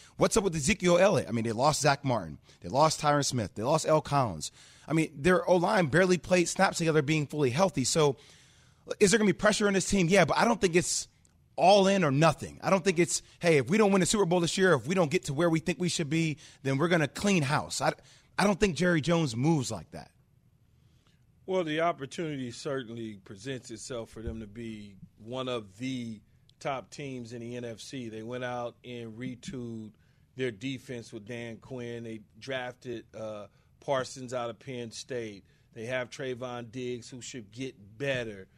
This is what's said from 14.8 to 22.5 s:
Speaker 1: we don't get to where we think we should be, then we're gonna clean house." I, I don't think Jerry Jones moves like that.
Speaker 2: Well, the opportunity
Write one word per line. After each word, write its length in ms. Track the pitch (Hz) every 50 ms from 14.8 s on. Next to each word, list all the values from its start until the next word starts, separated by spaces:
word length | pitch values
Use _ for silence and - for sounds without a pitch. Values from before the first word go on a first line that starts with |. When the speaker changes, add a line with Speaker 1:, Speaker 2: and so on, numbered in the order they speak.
| 104 139
Speaker 1:
we 80 | 196
don't 140 | 190 175 143
get 160 | 147 180 -
to 80 | - 139
where 140 | 135 175 175
we 120 | 160 160
think 180 | - 185 175 -
we 100 | 180 170
should 220 | - - 165 135
be, 260 | 156 165 165 160 143 - - - - _ -
then 120 | 135 135
we're 120 | 135 160 175
gonna 200 | 180 170 151 127
clean 360 | - - - 208 196 175 143
house." 360 | 131 151 131 85 80 - -
I, 120 | 135 156 160 - - - - _ _ _ -
I 80 | - 175
don't 140 | 202 202 147
think 160 | - 190 156
Jerry 260 | 123 180 180 175 160
Jones 360 | 123 165 170 170 165 135 110
moves 340 | 117 131 160 170 147 123 -
like 200 | 110 90 78 -
that. 180 | - 80 65 _ _ _ _ _ _ _ _ _ _ _ _ _ _ _ _ _ _ _ _ _ _ _ _ _ _ _ -
Speaker 2:
Well, 160 | - 190 185
the 200 | 175 156 151 160
opportunity 680 | 165 170 165 135 139 135 - - 175 156 151 135 127 120